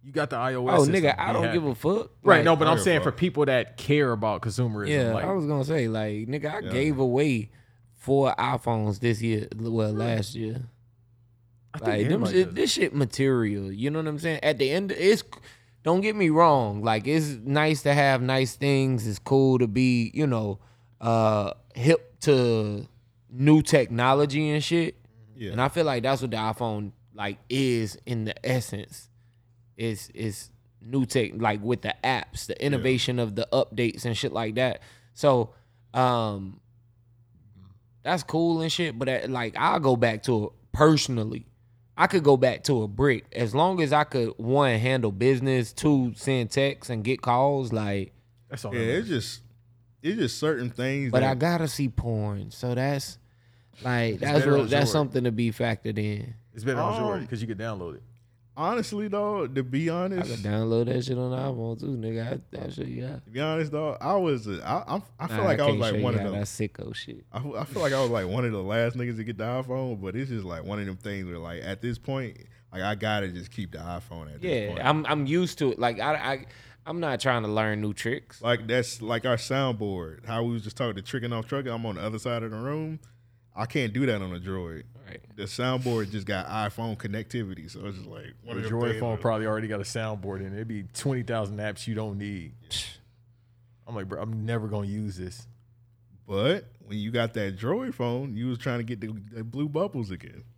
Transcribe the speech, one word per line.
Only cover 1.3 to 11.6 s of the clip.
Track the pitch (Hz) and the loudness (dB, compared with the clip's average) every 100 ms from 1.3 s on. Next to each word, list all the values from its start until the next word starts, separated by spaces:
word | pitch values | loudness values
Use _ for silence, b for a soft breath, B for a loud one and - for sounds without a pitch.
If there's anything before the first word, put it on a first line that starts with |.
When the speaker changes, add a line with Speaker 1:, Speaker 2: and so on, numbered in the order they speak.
Speaker 2:
don't | - | 0
Speaker 1:
happy. | 117 170 | 2 0
Speaker 2:
give | 151 | 0
a | 120 | -2
fuck. | 151 202 226 - | 0 0 -2 -2
Speaker 1:
Right, | - 170 | 6 8
Speaker 2:
Like, | 156 | 8
Speaker 1:
no, | 160 | 6
but | 156 | 6
Speaker 3:
I | |
Speaker 1:
I'm | 165 | 4
Speaker 3:
don't | - | 4
Speaker 1:
saying | 165 | 4
Speaker 3:
give | |
a | |
Speaker 1:
for | 139 | 2
Speaker 3:
fuck. | 127 | 0
Speaker 1:
people | 180 147 143 | 0 2 4
that | 127 113 - | 4 0 -8
care | - 147 139 | 2 4 4
about | 113 110 98 | 2 0 0
consumerism. | 113 107 123 107 104 | -2 0 0 0 0
Speaker 2:
Yeah, | 147 120 | 2 2
Speaker 1:
like, | 110 175 | 0 0
Speaker 2:
I | |
was | 190 151 | 0 0
gonna | 147 135 | 0 0
say, | 156 117 | 0 0
like, | 110 107 104 113 | 0 -2 -4 -4
nigga, | 143 151 151 | -4 -4 -6
I | |
Speaker 3:
Yeah. | 90 | -4
Speaker 2:
gave | 110 151 139 | 0 2 2
away | 131 123 151 123 107 b b b b _ | 4 4 2 2 -2 b b b b _
four | - 139 135 - | 0 4 4 2
iPhones | 120 123 - 117 107 101 | 0 0 0 0 0 0
this | 120 110 | 0 0
year, | 113 107 104 107 | 0 0 -2 -6
well, | 113 113 107 | -2 0 0
last | 107 117 113 101 120 | 0 0 0 -2 -6
year. | 110 123 127 _ _ _ _ _ _ _ _ _ | -6 -6 -10 _ _ _ _ _ _ _ _ _